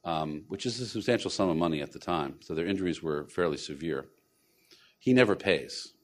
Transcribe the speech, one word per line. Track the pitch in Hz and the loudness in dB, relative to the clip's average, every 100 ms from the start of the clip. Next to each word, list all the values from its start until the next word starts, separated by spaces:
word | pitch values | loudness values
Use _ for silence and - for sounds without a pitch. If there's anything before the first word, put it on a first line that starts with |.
| 87 | -2
um, | 82 78 76 - | -2 -2 -6 -8
which | 98 127 | -6 -4
is | 117 | -4
a | 117 | -6
substantial | 113 104 117 95 | -4 0 0 0
sum | - 95 | 0 2
of | 80 | 2
money | 85 76 | 0 0
at | 71 | -4
the | - | -8
time. | - 87 69 - | -4 -2 -2 -8
So | - | -6
their | 80 87 | -4 0
injuries | 95 92 80 | 0 0 -2
were | 80 73 73 | -2 -4 -4
fairly | - 87 71 | 0 0 0
severe. | - 71 82 67 - _ _ _ _ _ _ - _ _ | -6 -6 -4 -4 -6 _ _ _ _ _ _ -20 _ _
He | - | 4
never | 127 117 95 | 6 6 4
pays. | 101 80 64 - - _ | 2 0 0 -12 -14 _